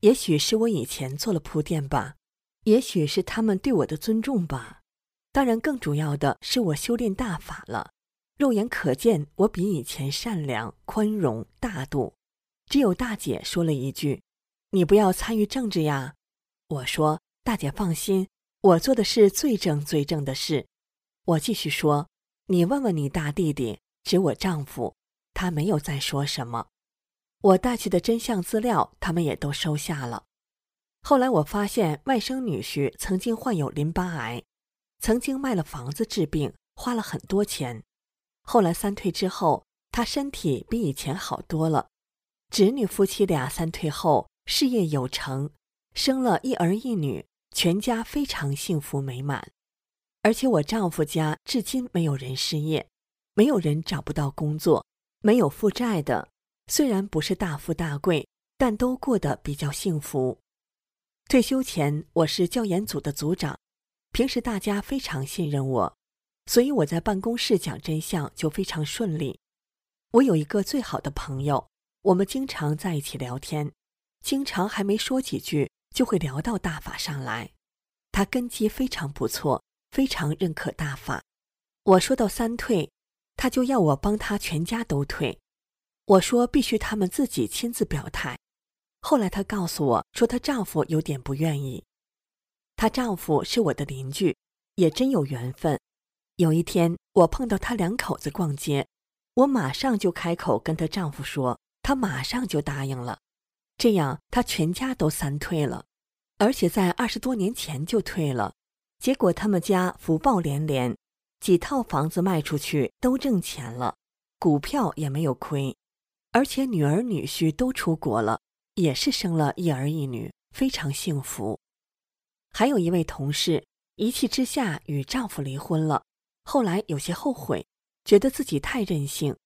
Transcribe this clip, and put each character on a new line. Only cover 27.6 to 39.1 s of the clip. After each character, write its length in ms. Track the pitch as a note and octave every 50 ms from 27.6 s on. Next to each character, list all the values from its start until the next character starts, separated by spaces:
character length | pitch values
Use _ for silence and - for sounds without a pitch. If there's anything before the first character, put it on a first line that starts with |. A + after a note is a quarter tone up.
| - B3 B3 A3+
去 120 | - G3+
的 120 | F3+ F3+
真 180 | - - A3+ A#3
相 220 | - - A#3+ G3
资 180 | F3 - - A3
料 380 | G#3+ B3 A3+ D#3+ - - _ _
他 140 | - F#3 E3
们 100 | F3 E3+
也 100 | D3 G#2
都 200 | - - D3 C#3+
收 240 | - - E3 D3+ D3
下 280 | C#3+ - E3+ D3 C3+
了。 200 | A#2+ A#2 G2+ _ _ _ _ _ _ _ _ _ _ _ _ _ _ _ _
后 160 | _ - D4 C4+
来 120 | B3+ C4
我 140 | B3 E3+ D3+
发 220 | - - G#3 G#3
现 360 | G3+ - - G#3+ E3 D3+ C#3+ _
外 160 | - - G#3
甥 220 | - - C4 C4
女 200 | C4 A#3 D#3+ F#3
婿 320 | G#3+ - - D3 C#3 C3 - -
曾 200 | - - F#3+ F#3
经 180 | - A#3+ A3+
患 200 | A3 - C4+ A3+
有 140 | E3+ D3 B2+
淋 240 | - - D3 D#3 E3+
巴 240 | - F3+ F3+ E3+ D#3
癌， 260 | A#2 A2 A#2 B2 - _ _ _ _ _ _ _ _ _ _ _
曾 180 | - - A3 B3
经 220 | B3 - C4+ C4
卖 160 | C#4 C4 B3
了 80 | F#3 D#3+
房 260 | - - D3+ B2 B2+
子 160 | D3 - A3+
治 200 | - - - E3+
病， 280 | D3+ - D#3+ D3 B2 - _ _ _ _
花 180 | - - B3+ B3
了 80 | A#3
很 160 | G#3 - - -
多 240 | - - F#3+ G3 G#3
钱。 360 | - - - D#3 B2 A#2+ A2 - _ _ _ _ _ _ _ _ _ _ _ _
后 160 | - - A#3+
来 140 | G#3 E3+ E3+
三 200 | - - G3+ G3+
退 160 | - - F#3+